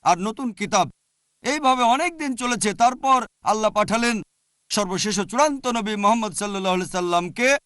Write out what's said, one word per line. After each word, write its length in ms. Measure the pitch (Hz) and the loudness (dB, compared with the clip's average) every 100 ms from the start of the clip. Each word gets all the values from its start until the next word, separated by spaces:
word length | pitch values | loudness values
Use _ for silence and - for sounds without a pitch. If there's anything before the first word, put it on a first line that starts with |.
আর 160 | 143 175 | 2 2
নতুন 360 | 196 220 262 | 0 -4 -8
কিতাব। 360 | 202 208 208 185 - _ _ _ _ | -6 -2 0 0 -4 _ _ _ _
এইভাবে 420 | - 294 277 262 | -4 0 2 2
অনেক 340 | 240 254 349 330 | 2 2 0 -4
দিন 180 | 294 247 | -6 -4
চলেছে। 380 | 247 240 214 | -4 -2 -2
তারপর 540 | 190 233 254 269 262 226 _ | 2 2 2 2 2 2 _
আল্লাহ 280 | - 208 214 | -2 0 0
পাঠালেন 500 | 196 208 220 233 220 - _ _ _ _ | 0 0 0 0 -2 -6 _ _ _ _
সর্বশেষ 500 | - 202 185 202 202 | -4 -2 -2 -2 -2
ও 60 | 190 | -2
চূড়ান্ত 420 | 247 302 277 254 | 2 2 2 -4
নবী 280 | 233 208 214 | -2 -2 0
মুহাম্মদ 380 | 202 233 214 | 2 2 0
সাল্লাল্লাহু 420 | 156 208 196 190 185 | -4 -6 -2 0 0
আলাইহি 160 | 185 | -2
সাল্লামকে 640 | 185 175 175 175 - 254 285 | -4 0 0 -2 -2 0 0